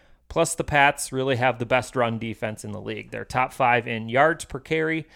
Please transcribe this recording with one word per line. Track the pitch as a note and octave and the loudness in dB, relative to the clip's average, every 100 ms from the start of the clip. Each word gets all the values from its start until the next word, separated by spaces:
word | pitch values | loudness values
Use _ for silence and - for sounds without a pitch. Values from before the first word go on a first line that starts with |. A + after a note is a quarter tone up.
| _ _ - | _ _ -4
Plus, | D#3+ E3 | 0 0
the | - | 0
Pats | - D3 C#3+ - - | 0 4 4 4 -4
really | C3 C3 B2 | -2 0 2
have | B2+ A#2 | 2 0
the | A#2+ | 0
best | B2+ A#2+ C3+ | 0 0 0
run | A#2 A2+ | 0 -2
defense | A2+ G#2 A2 G#2+ | -6 -6 -6 -6
in | G#2+ | -10
the | G2+ | -10
league. | G#2+ G#2+ A#2 | -8 -10 -10
They're | A2 | -12
top | A2 B2+ C3 | -4 -2 0
five | - B2 A#2+ A#2 | 2 2 2 0
in | A2+ A2+ | -6 0
yards | B2+ D#3 E3 | 4 4 2
per | - C3 | -6 -10
carry, | - D#3+ D#3+ D#3+ D3+ | -4 -2 -2 -4 -8